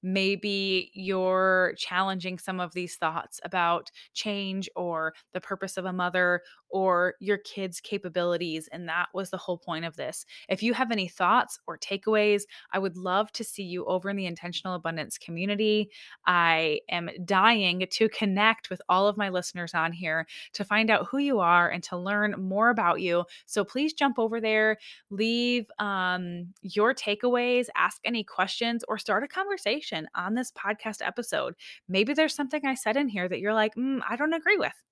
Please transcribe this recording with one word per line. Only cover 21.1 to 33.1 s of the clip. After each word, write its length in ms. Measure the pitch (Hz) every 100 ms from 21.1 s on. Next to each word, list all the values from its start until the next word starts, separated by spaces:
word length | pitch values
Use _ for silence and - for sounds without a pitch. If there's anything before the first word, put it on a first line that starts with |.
| 269
you 200 | 285 240
are 300 | 175 175 175
and 140 | 180
to 140 | - 180
learn 380 | 180 208 208 202
more 320 | 190 190 233
about 320 | 233 180 165
you. 240 | 180 170 175 - -
So 180 | -
please 300 | 202 254 302
jump 260 | 302 277 247
over 200 | 226 233
there, 360 | 220 214 220 214 - - _
leave, 560 | 196 220 233 240 247 214 -
um, 720 | 202 196 185 180 180 175 175 -
your 320 | 196 208 220
takeaways, 720 | 262 - 208 247 247 247 247 247 -
ask 260 | 175 - -
any 180 | 233
questions, 600 | 202 - 190 - 233 233 -
or 100 | 220
start 260 | - 202
a 40 | 277
conversation 800 | - 392 392 - 285 - 160 156 -
on 180 | 180
this 180 | 226 254
podcast 540 | - 196 214 226 208 -
episode. 500 | - 233 - 127 - - - -
Maybe 260 | 185 196
there's 220 | 285 311 -
something 300 | 277 302 277
I 100 | 262
said 220 | - 240
in 100 |
here 200 | 285